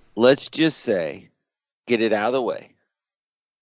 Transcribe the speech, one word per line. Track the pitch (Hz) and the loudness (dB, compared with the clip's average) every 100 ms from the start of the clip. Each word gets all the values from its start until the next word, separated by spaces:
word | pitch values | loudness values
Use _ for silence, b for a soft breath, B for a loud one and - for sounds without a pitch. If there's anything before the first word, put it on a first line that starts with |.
| _ 107 | _ 2
Let's | 123 139 - | 4 4 0
just | - 160 - | -2 -2 -2
say, | 120 95 76 92 - _ _ _ _ _ - | -2 -2 -4 -8 -18 _ _ _ _ _ -2
get | 117 | 0
it | 113 | 2
out | 104 110 | 0 0
of | |
the | 131 | -2
way, | 110 - - _ _ _ _ _ _ _ _ _ | -4 -6 -12 _ _ _ _ _ _ _ _ _